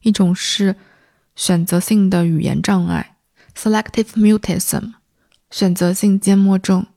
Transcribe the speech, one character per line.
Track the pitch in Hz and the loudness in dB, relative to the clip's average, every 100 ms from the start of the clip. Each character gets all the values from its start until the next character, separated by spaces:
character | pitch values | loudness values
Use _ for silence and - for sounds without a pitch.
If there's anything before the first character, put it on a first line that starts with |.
一 | 226 | 0
种 | 208 180 | 2 0
是 | 180 - - 196 190 _ _ _ _ _ - | 0 -4 -2 -2 -2 _ _ _ _ _ -10
选 | - 175 175 | -2 0 0
择 | 175 | -2
性 | - 214 190 | 0 2 2
的 | 180 170 | 2 0
语 | 160 | 0
言 | - - | -2 -2
障 | 165 190 175 | 0 -2 0
碍， | 165 - _ _ _ _ - | -4 -6 _ _ _ _ -8
selective | 220 214 214 - 220 | -2 -2 -2 -6 -4
mutism， | - 208 214 - 175 - 151 - - _ _ _ _ _ | 2 2 2 0 -4 -4 -6 -8 -18 _ _ _ _ _
选 | - 196 | -2 0
择 | 175 175 | 0 0
性 | 185 208 196 | 0 0 2
缄 | 202 196 | 2 4
默 | 196 190 | 4 2
症。 | 190 185 - | 0 -2 -2